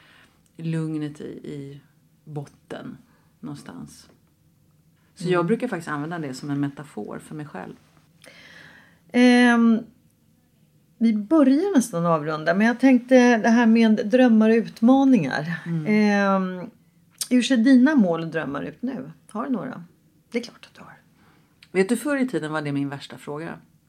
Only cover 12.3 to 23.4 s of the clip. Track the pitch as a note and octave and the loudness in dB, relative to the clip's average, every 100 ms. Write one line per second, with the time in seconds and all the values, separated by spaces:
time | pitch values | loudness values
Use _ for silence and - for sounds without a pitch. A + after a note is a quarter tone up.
12.3 | D#3 D#3 F#3 A3+ A#3+ C4 B3+ B3 C4 B3 | -4 -2 2 2 4 4 4 4 6 6
13.3 | A#3 A3 A3+ A3+ A3+ A3+ A3 G#3 B3+ B3+ | 4 2 4 4 4 4 2 2 4 4
14.3 | A3 A3 A3+ F3 - A3+ C4+ C4+ A#3+ C#3 | 4 4 2 0 0 4 4 4 2 2
15.3 | - D#3 D#3+ E3+ E3 D#3 G#3+ G#3 G3+ G3 | -4 -6 -8 -6 -6 0 2 2 2 0
16.3 | G3 F#3 F#3 - - _ _ _ _ - | 0 -2 -8 -14 -18 _ _ _ _ -2
17.3 | B3 A3+ C4 A#3+ B3+ C4 D4+ F#3 E3 E3 | 0 2 2 4 6 6 4 2 0 -4
18.3 | D#3 D3 C#3+ F3 D3+ A#3+ C4 C#3+ D#3+ _ | -6 -6 -8 -10 -10 -10 -10 -14 -20 _
19.3 | G#3+ C#4+ A3+ D3+ - E3+ _ _ _ _ | -12 -6 -6 -8 -12 -18 _ _ _ _
20.3 | A#3+ - - - - - - _ _ _ | -10 -10 -18 -20 -20 -20 -20 _ _ _
21.3 | _ _ _ _ F3+ F#3+ A#3 D4 C#4 B3+ | _ _ _ _ -2 -2 -2 -2 -4 -2
22.3 | E3 D3+ D#3 D3 C#3 C#3 C#3+ - C#3+ - | -4 -6 -6 -4 -4 -6 -10 -16 -18 -14
23.3 | D3 | -14